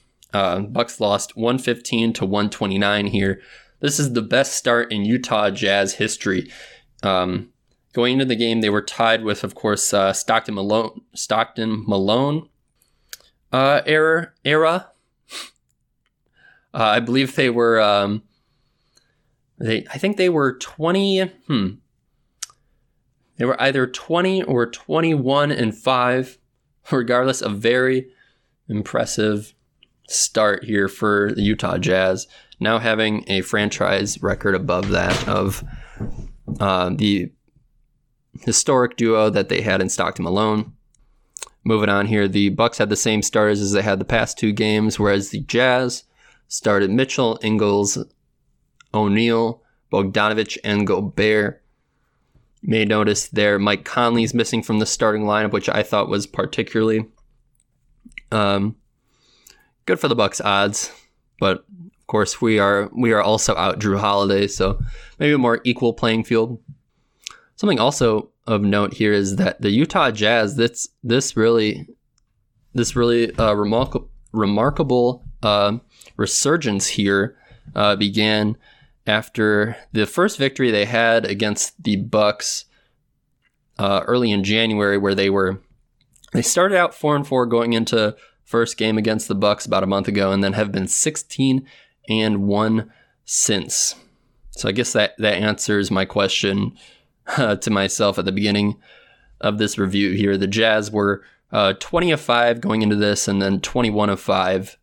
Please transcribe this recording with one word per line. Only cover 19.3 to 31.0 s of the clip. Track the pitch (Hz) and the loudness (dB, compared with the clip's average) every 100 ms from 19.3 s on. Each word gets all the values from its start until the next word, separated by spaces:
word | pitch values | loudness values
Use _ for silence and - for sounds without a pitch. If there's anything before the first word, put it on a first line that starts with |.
| _ _ - | _ _ -8
they, | 113 110 - | -4 -4 -6
I | 139 | -4
think | 196 202 | -4 0
they | 185 | 2
were | 160 135 127 | 2 0 -2
twenty, | - - 160 190 196 190 185 - - | -12 -4 0 0 2 0 -2 -6 -4
hmm. | 127 95 - _ _ _ _ _ - - _ _ _ _ _ _ _ _ - | -2 -2 -6 _ _ _ _ _ -18 -18 _ _ _ _ _ _ _ _ -4
They | |
were | 120 - | -2 0
either | 135 135 127 | 0 0 -2
twenty | - - 170 185 190 | -4 -4 0 2 0
or | - 123 117 | 0 0 -2
twenty-one | - - 156 165 151 127 143 147 | -6 -4 0 2 0 2 2 0
and | - 113 107 | 0 -2 -2
five, | 127 127 123 127 127 - _ _ _ _ - | 0 2 2 0 -4 -12 _ _ _ _ -4
regardless, | 135 120 123 131 131 | -2 0 0 0 -2
a | 113 | -4
very | 101 117 123 131 131 131 _ _ _ _ _ - | -2 0 2 2 0 -4 _ _ _ _ _ -8
impressive | 107 104 120 117 - 107 107 110 _ _ _ _ _ - | -6 -4 -4 -4 -2 0 -2 -6 _ _ _ _ _ -6
start | - - 110 107 98 | -4 -2 2 2 0
here | 113 104 98 | -2 0 0
for | - | 0